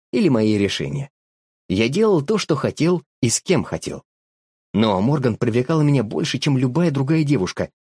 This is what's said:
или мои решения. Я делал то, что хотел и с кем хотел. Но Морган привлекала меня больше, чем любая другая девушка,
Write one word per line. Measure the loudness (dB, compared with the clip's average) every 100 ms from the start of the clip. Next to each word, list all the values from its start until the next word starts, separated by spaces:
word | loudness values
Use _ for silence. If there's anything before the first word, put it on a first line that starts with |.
| _
или | 0 2
мои | 4 2 2
решения. | 0 -2 -6 -8 -10 _ _ _ _ _ -4
Я | 0 0
делал | 2 2 2
то, | 0 -2
что | 0 -2
хотел | -2 -2 0 0 -4 _
и | -2
с | -2
кем | 0 0
хотел. | 0 -6 -8 -12 -14 _ _ _ _ _ _ 0
Но | 2 2
Морган | 2 0 0 -2
привлекала | 0 0 0 2
меня | 2 2
больше, | 0 -4 -4 -2
чем | 0 0
любая | 0 0 0
другая | 0 0 0
девушка, | 2 0 -2 -4 -8 _